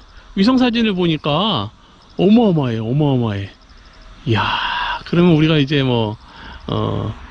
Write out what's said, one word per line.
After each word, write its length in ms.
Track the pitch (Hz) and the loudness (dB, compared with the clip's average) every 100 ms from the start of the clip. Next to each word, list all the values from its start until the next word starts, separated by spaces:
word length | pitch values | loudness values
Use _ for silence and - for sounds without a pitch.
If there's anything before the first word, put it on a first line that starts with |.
| - - - | -16 -20 -8
위성 220 | 196 208 262 | 0 2 4
사진을 380 | 247 233 220 | 2 2 0
보니까 760 | 180 175 151 156 151 220 135 110 - - - - - | 0 0 0 0 0 0 0 -4 -10 -20 -20 -12 -2
어마어마해, 640 | 180 226 214 160 123 113 | 2 4 4 2 0 -2
어마어마해. 720 | 113 143 147 127 113 101 98 - - - - - - - | -2 0 2 2 0 -4 -8 -14 -20 -20 -20 -20 -20 -10
이야, 180 | - 101 - - - - - - | -2 0 0 -4 -4 -6 -6 -8
그러면 320 | - 170 180 151 | -2 2 4 4
우리가 220 | 156 156 | 2 2
이제 220 | 135 143 | 0 0
뭐, 360 | 131 120 107 110 - - - - - | 0 0 -2 -6 -16 -20 -20 -14 -6
어, 480 | 107 107 104 107 - - | -4 -4 -4 -6 -10 -16